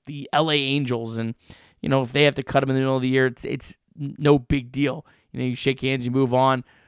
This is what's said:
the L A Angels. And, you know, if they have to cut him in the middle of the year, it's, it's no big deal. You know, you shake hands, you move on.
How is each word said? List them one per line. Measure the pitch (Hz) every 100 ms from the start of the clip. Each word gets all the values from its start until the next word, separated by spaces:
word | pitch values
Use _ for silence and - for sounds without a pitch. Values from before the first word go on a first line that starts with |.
| -
the | 143 135
L | 147 160
A | 147
Angels. | 135 143 127 120 113 113
And, | 113 - - - _ _
you | -
know, | 135
if | 120
they | 143
have | 147 139
to |
cut | 139 143
him | 135
in | 131
the |
middle | 135 131
of |
the | 127
year, | 131 131
it's, | 123 -
it's | 135 - - _ -
no | 139 - 143 143
big | 120 143 120
deal. | 139 139 139 - _ _
You | 127
know, | 127
you | 120
shake | 139 131
hands, | 135 135 120
you |
move | 131 131
on. | 127 135 131 - _